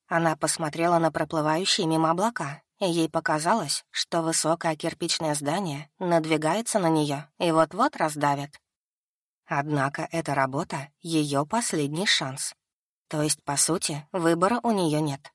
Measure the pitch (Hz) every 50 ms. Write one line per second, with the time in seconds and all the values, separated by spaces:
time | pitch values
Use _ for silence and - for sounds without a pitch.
0 | _ _ 175 165 165 160 156 151 - 151 - - 165 151 151 165 165 175 175 165
1 | 165 160 151 160 156 151 165 160 151 151 156 165 190 - - - 180 160 160 160
2 | 160 160 170 180 202 233 240 - 160 143 147 - _ _ _ _ 202 180 165 170
3 | 160 160 - 165 156 - 156 151 156 196 220 226 160 143 - - - _ - -
4 | - - - 170 165 165 156 - - 151 170 170 - 165 156 151 - 165 - -
5 | 175 165 - - 165 156 147 147 143 143 160 196 202 160 143 147 151 - _ _
6 | 190 175 170 165 160 156 160 151 156 156 175 220 233 - - 208 180 160 160 156
7 | 151 147 143 143 151 - _ _ 180 170 160 160 160 156 - 196 254 302 - -
8 | 175 156 151 147 143 143 143 139 143 143 - - _ _ _ _ _ _ _ _
9 | _ _ _ _ _ _ _ _ _ - 160 143 143 151 147 143 131 139 - -
10 | 156 - - 165 156 151 139 139 135 131 131 147 180 - 190 143 139 - _ _
11 | - 165 165 156 151 147 143 139 151 147 220 233 233 - - 160 143 139 151 165
12 | 202 - - - 156 131 131 - - - - _ _ _ _ _ _ _ _ _
13 | _ _ - 151 151 156 151 - _ - 143 - - - 160 - - - 156 147
14 | 147 - - 185 160 165 165 170 185 202 240 240 - 233 220 196 175 156 151 151
15 | 156 147 143 - - - -